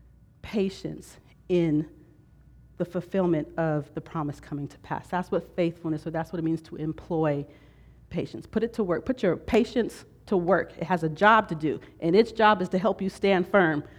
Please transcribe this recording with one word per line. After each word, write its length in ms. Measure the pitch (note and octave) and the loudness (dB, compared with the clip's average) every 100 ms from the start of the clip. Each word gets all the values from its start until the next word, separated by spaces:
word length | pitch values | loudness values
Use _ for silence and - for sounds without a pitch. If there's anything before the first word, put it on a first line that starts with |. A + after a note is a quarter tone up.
| - - - - | -20 -20 -20 -20
patience 760 | - G#3+ G3 - D#3 D#3 - - _ _ - | -6 -2 -2 -4 -10 -12 -16 -20 _ _ 0
in 360 | F3+ E3 D3+ D3+ - - _ _ - - - - - | 2 4 2 -2 -12 -20 _ _ -20 -20 -20 -20 -10
the 80 | |
fulfillment 600 | E3+ F3+ - G3 F3 D#3 D3+ - | -6 -6 -4 0 2 0 -2 -4
of 360 | D#3+ D3+ C#3 | -2 -2 -4
the 60 | D#3+ | -12
promise 400 | - E3 D3 - | -10 -6 -6 -8
coming 300 | - C#3+ C#3 | -10 -10 -10
to 80 | - | -12
pass. 300 | - - - | -8 -8 -4
That's 200 | F3+ F3+ | -6 -2
what 220 | F3+ - - | -4 -4 -2
faithfulness, 500 | E3+ E3 D#3+ D#3 E3 | -2 -2 -6 -6 -4
or 40 | |
that's 200 | E3 D#3+ | -6 -6
what 80 | F3 | -4
it 40 | |
means 180 | D#3+ D#3+ | -2 -4
to 160 | - - | -6 -8
employ 680 | D#3 D3+ - E3 D#3 C#3+ C#3+ - - - - - - | -6 -8 -4 0 0 0 -6 -16 -20 -20 -20 -20 -10
patience. 380 | F3 - - - | -8 -8 -10 -6
Put 160 | A3 | -4
it 100 | A3+ | -2
to 80 | A#3+ | -4
work. 200 | F3+ D#3+ | -2 -2
Put 160 | - - | -2 0
your 140 | F#3+ | 0
patience 720 | C#3+ - A3+ A#3+ B3+ - - - - - | 0 0 0 2 -2 -4 -6 -20 -20 -2
to 100 | F#3+ | -2
work. 340 | E3+ F3+ - - | 2 0 0 -8
It 80 | |
has 180 | E3+ F3 | -2 -2
a 60 | D#3+ | -2
job 400 | D3+ G#3 A3 G#3 | 4 6 6 4
to 60 | |
do, 260 | D#3 D3+ G#2 - - | -4 -2 -4 -10 -4
and 160 | E3 | 4
its 160 | G3 A3+ | 4 4
job 300 | - G#3+ G3 | 4 4 4
is 80 | F3+ | 0
to 80 | F#3 | 0
help 240 | G3 G3 | 0 0
you 80 | F#3 | -4
stand 400 | - G3 F#3 F3 | 0 2 2 4
firm 340 | G3+ D#3+ D3 - | 4 4 2 -6